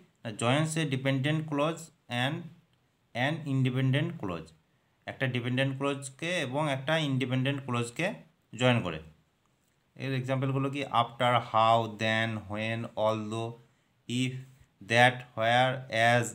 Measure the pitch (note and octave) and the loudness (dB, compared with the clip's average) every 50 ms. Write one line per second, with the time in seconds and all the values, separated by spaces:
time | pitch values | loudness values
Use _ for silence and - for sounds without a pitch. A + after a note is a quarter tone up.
0 | - _ _ _ _ A#2 A2+ - A#2 A#2+ C3 D3+ D#3+ D#3 - E3 D#3+ C#3+ C3 B2+ | -18 _ _ _ _ -12 -6 -2 0 2 2 2 2 0 0 -2 -2 -2 -2 -2
1 | B2 C3+ C3+ C3+ C3+ D3+ D#3 D#3+ D3+ - D3 C#3+ D3 D#3+ E3+ D#3+ - - _ _ | 0 0 0 0 0 0 0 -2 -2 -2 -2 0 0 0 -2 -4 -10 -18 _ _
2 | _ - A#2+ A#2+ B2 C#3 D#3+ F3 F3 - - - _ _ _ _ _ _ _ _ | _ -8 -4 -2 -2 -2 -2 -4 -8 -12 -18 -20 _ _ _ _ _ _ _ _
3 | _ _ _ A#2 B2+ C#3+ D#3+ D#3 D3+ D3 C3+ C3+ B2+ C3 B2 C3 C3+ C3 C3 D3 | _ _ _ -2 -2 -2 -2 -4 -4 -2 0 0 0 0 0 0 0 2 2 2
4 | D#3+ E3+ E3+ - - F#2+ F2 E2 D#2+ - - _ _ _ _ _ _ _ _ _ | 0 -2 -4 -6 -6 -6 -6 -6 -8 -12 -20 _ _ _ _ _ _ _ _ _
5 | _ G2+ G2 - C3+ B2+ A#2+ B2 A2+ B2 B2+ B2+ C3+ C3+ C3+ C3+ C#3 C#3 C#3+ C3+ | _ -14 -6 -4 -4 -2 -2 -2 -2 -2 0 0 0 0 -2 -2 -2 -2 -2 -4
6 | C3+ - - - D#3+ E3+ F#3 F3 D3 B2+ B2+ C#3+ D#3 D3+ C3+ C3 C3 D#3 D#3 E3 | -6 -12 -12 -10 -6 -4 -2 -2 -4 -2 -2 -2 -2 -2 -2 -4 -2 0 0 0
7 | D#3 C#3+ C3 B2+ C3 A#2+ C3 C3 B2+ C#3 C#3+ C3+ C3+ - B2 A#2+ A#2 - - - | 0 0 0 0 0 0 0 0 0 0 -2 -4 -4 -4 -2 -2 -2 -4 -4 -4
8 | D#3+ G3+ B3 - - _ _ _ _ _ - A2 B2+ B2+ A#2+ A2+ F#2 F2 D#2+ D#2 | -4 -4 -4 -6 -14 _ _ _ _ _ -4 2 4 4 4 4 2 -2 -6 -8
9 | D#2 D#2+ - _ _ _ _ _ _ _ _ _ _ _ _ _ _ _ _ - | -12 -16 -20 _ _ _ _ _ _ _ _ _ _ _ _ _ _ _ _ -10
10 | B2+ C3+ C3+ C3 B2+ B2+ C3+ B2+ C#3 C3+ C3 C3+ C3+ C#3 C3+ C#3+ - - - A2+ | -6 -4 -4 -4 -2 -2 -2 -2 0 0 0 0 -2 -2 -2 -4 -6 0 2 2
11 | A#2+ - - - B2+ B2 B2 A#2 A#2 - - A2 A2+ A2+ A2+ A#2 A2+ A2 G#2 G#2 | 2 2 0 0 2 4 4 4 2 2 4 4 6 6 6 4 4 0 -2 -2
12 | A2 A2 A2 A2 A2+ A2+ A2 G#2+ F#2+ F#2 G#2 G#2+ A2 A2+ A2+ A#2 A#2 - - - | 0 0 2 0 0 -2 -4 -6 -8 -8 -6 -6 -4 -4 -4 -4 -6 -8 -4 0
13 | G#2+ A2 A2 A2 G#2+ G#2+ A2 A2+ A#2 A#2+ A#2+ - - _ _ _ _ _ _ _ | 2 2 2 0 -2 -6 -6 -6 -6 -6 -8 -12 -18 _ _ _ _ _ _ _
14 | _ - A#2 B2 C3 B2+ B2+ - - - - _ _ _ _ _ G2+ G2 A2+ A#2+ | _ -6 -4 -2 -2 -2 -4 -8 -12 -16 -20 _ _ _ _ _ -6 2 6 8
15 | B2 B2 B2 B2 - - - A2+ A2 A#2 A#2+ B2 C3 C3 B2+ C3 C3 - G#2+ A2+ | 8 8 6 2 -6 -12 -6 -2 2 2 4 4 4 2 0 -4 -8 -6 0 2
16 | A2+ A#2+ A#2+ B2 A2+ A2 - | 4 4 4 4 2 0 -6